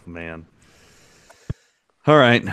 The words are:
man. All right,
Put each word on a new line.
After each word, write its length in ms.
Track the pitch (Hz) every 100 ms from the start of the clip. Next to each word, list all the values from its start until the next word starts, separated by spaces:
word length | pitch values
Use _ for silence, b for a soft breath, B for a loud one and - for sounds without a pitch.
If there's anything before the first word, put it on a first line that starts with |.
| -
man. 400 | 85 82 82 82 _ B B B B B B B B B B B B _ _ -
All 100 | 151
right, 260 | 123 117 98